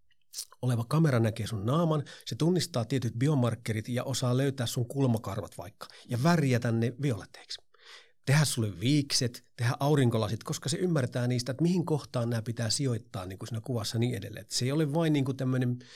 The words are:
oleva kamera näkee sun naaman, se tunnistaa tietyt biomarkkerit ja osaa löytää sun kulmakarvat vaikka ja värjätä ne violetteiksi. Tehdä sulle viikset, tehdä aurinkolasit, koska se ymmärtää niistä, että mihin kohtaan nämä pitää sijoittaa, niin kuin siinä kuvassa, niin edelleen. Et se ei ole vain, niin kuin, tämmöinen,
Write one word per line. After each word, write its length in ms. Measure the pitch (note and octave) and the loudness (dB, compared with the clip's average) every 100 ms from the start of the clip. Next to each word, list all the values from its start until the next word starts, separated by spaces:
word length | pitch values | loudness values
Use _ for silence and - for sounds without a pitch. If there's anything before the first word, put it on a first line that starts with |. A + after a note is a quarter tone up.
| _ _ _ - - - | _ _ _ -16 -16 -8
oleva 220 | B2+ A#2 | -2 -2
kamera 360 | - D3+ D#3+ B2 | 0 2 4 4
näkee 260 | A2+ A2 G2+ | 2 0 -6
sun 200 | A2 G#2+ | -4 0
naaman, 380 | D#3 E3 D#3 - - - | 2 2 0 -4 -12 -10
se 100 | A#2 | -2
tunnistaa 480 | D#3+ F3+ - B2+ | 2 2 0 -2
tietyt 300 | A2 C3+ A#2 A#2 | -2 -2 -2 0
biomarkkerit 720 | C#3 C#3+ B2 G#2+ - A2 A2 | 2 4 2 0 -4 -4 -4
ja 160 | B2 | -4
osaa 320 | C#3 B2+ B2 B2+ | -2 0 2 2
löytää 300 | C#3 C3+ A#2 | 0 -2 -4
sun 220 | C3 A#2+ | -2 -4
kulmakarvat 720 | C#3 C3 A2 - G2+ - - | 0 2 2 -2 -6 -8 -12
vaikka 280 | F2 - - - - | -16 -16 -18 -18 -8
ja 140 | A#2+ | 0
värjätä 500 | D#3+ E3+ C#3 A#2 A#2+ | 4 4 4 2 2
ne 220 | A2+ A#2 - | 2 0 0
violetteiksi. 640 | C#3 G2+ - - - - _ _ - - - _ - | -2 -4 -8 -20 -16 -16 _ _ -20 -20 -20 _ 2
Tehdä 180 | D3 | 4
sulle 360 | C#3 - G#2+ E2+ | 4 0 -2 -2
viikset, 640 | A2+ D3 C#3+ - A#2+ - - - | 2 2 2 0 0 -4 -14 -2
tehdä 200 | A#2+ - | -2 2
aurinkolasit, 640 | C#3 D3 B2 A2+ G#2 A2+ | 2 4 4 2 0 -4
koska 240 | - D#3 B2 | -4 -6 -4
se 80 | - | -2
ymmärtää 500 | F3+ D#3 B2 B2+ B2 | 0 2 0 0 0
niistä, 260 | B2 B2 | 0 -2
että 100 | A#2 | 0
mihin 220 | E3+ F#3 | 2 2
kohtaan 460 | D3+ D3+ - B2 A#2 | 0 -2 -2 -2 0
nämä 120 | A2+ | -2
pitää 280 | A2 A2 A2+ | -2 -2 -2
sijoittaa, 560 | - C3+ A2 - G2 F#2 | 0 0 -2 -4 -10 -10
niin 120 | F#2+ | -10
kuin 100 | A2+ | -8
siinä 120 | A2+ | -8
kuvassa, 380 | - A#2 G2 A2+ | -4 -4 -2 0
niin 160 | B2 | 0
edelleen. 300 | G#2 G2+ G#2 | -2 -8 -12
Et 60 | - | -8
se 140 | - | -4
ei 80 | B2 | 0
ole 220 | D3+ D3 | 0 0
vain, 180 | E3 D#3+ | 2 2
niin 120 | D3 | 2
kuin, 120 | C3 C3 | 2 0
tämmöinen, 420 | C3 C3 B2+ B2 - | 0 2 0 -2 -8